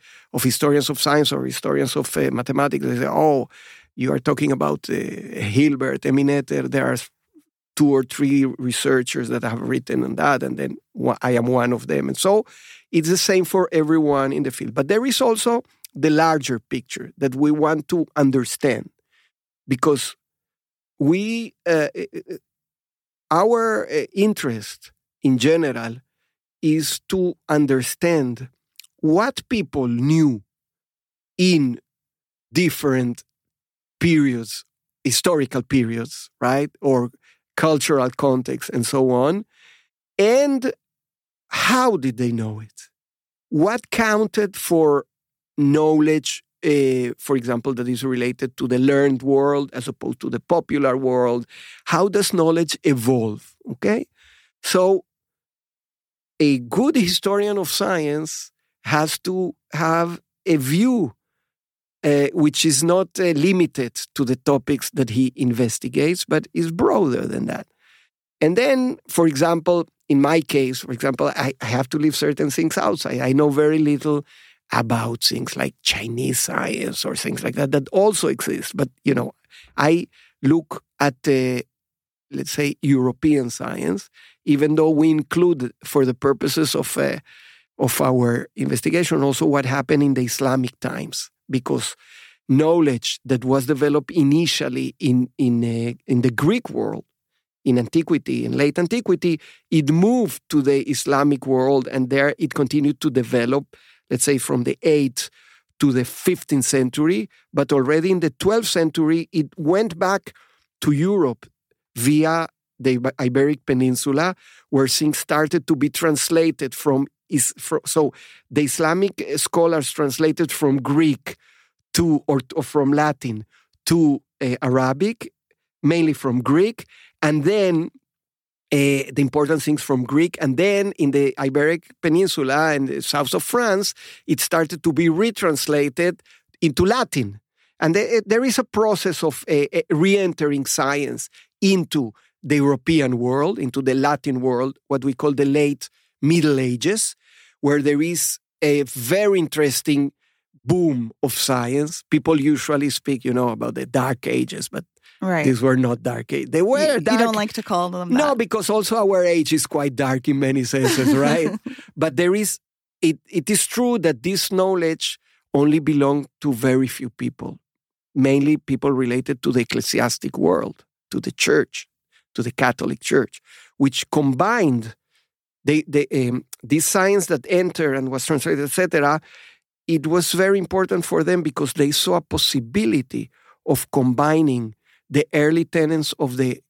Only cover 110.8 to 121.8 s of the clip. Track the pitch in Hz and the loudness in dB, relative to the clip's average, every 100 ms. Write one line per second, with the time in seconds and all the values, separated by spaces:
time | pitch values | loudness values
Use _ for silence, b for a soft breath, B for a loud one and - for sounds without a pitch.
110.8 | 151 143 180 202 135 113 - _ _ _ | 0 2 2 2 0 -2 -12 _ _ _
111.8 | _ 120 123 151 160 165 165 _ _ - | _ -4 2 2 2 0 -4 _ _ -4
112.8 | 127 123 127 - 127 131 143 147 - 127 | -2 0 -2 -2 0 2 2 0 -2 0
113.8 | 127 123 143 139 180 185 b b b 139 | 0 0 0 0 0 -4 b b b 0
114.8 | 131 - 151 143 - 151 156 175 - 143 | 2 2 0 -2 -2 0 0 0 0 0
115.8 | 143 - 165 147 - 165 165 143 135 - | -2 0 0 0 0 2 2 -2 -6 -4
116.8 | 151 135 143 _ - 143 - - - 156 | 0 0 0 _ -4 -2 -2 -6 -6 -6
117.8 | - 165 143 - B B B 151 139 - | -2 0 0 -2 B B B -2 -2 0
118.8 | 156 180 196 - - 143 - 170 165 160 | 0 2 -2 -4 -6 -4 -2 2 2 2
119.8 | 131 - 143 123 156 151 156 - 143 139 | -2 -4 -4 0 0 0 -4 0 0 0
120.8 | 123 143 156 135 - - b b b b | 0 2 2 0 -6 -18 b b b b